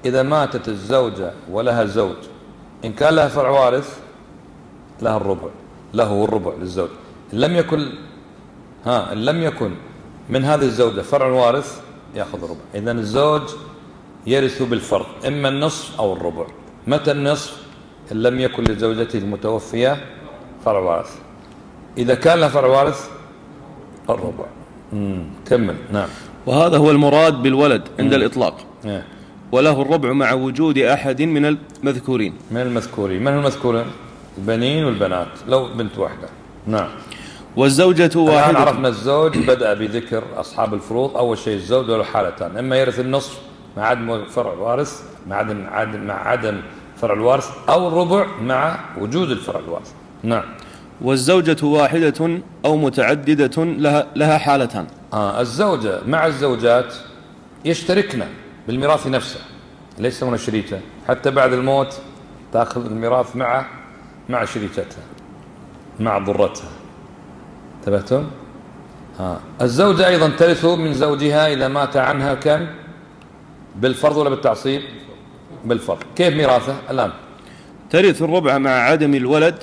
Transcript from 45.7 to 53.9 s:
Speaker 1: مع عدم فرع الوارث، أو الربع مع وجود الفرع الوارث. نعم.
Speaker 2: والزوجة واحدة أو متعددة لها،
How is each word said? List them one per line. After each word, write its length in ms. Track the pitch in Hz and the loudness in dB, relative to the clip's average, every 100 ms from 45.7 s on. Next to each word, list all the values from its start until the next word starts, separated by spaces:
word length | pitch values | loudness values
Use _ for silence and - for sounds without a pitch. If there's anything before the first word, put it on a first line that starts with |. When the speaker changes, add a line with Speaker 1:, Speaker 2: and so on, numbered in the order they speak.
| 101 107 107 | -4 -4 -6
Speaker 1:
مع 240 | 104 98 104 | -8 -6 -2
عدم 340 | 120 113 101 - - - - | -2 -2 -4 -10 -18 -20 -6
فرع 160 | 113 | -2
الوارث، 360 | 101 117 139 - - - | 2 2 2 0 -6 2
أو 180 | 175 180 | 2 4
الربع 400 | 165 175 196 196 - | 0 2 2 0 -4
مع 380 | 117 131 156 165 - 92 | -2 0 0 -4 -10 -8
وجود 300 | 104 151 170 | -4 -2 -2
الفرع 280 | 117 - 85 | -4 -4 -8
الوارث. 320 | 78 85 - - - - | -8 -10 -12 -20 -20 -10
نعم. 200 | 113 113 - - - - - - | -2 -2 -4 -16 -20 -20 -20 -6
Speaker 2:
والزوجة 640 | 123 135 127 185 160 151 151 | 0 2 4 4 4 2 2
واحدة 760 | 151 143 165 156 139 165 170 - - 147 | 4 4 4 2 0 -2 -2 -8 -4 0
أو 120 | 156 | 2
متعددة 840 | 143 127 117 147 139 151 135 147 | 2 2 2 2 2 2 2 2
لها، 440 | 165 135 147 | -2 0 2